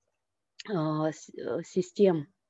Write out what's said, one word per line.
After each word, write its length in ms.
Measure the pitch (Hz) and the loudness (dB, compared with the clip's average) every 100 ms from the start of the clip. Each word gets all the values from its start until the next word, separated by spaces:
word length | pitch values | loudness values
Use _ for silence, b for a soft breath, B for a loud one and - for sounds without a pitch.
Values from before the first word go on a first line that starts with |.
| _ _ _ _ _ - - | _ _ _ _ _ -20 -6
а, 420 | 185 156 156 156 | -2 0 0 -2
с-, 180 | 151 - | -4 -14
э, 300 | - - 165 165 | -10 -6 -4 -2
систем 600 | 190 175 - 196 165 143 _ | -4 -2 4 4 4 -2 _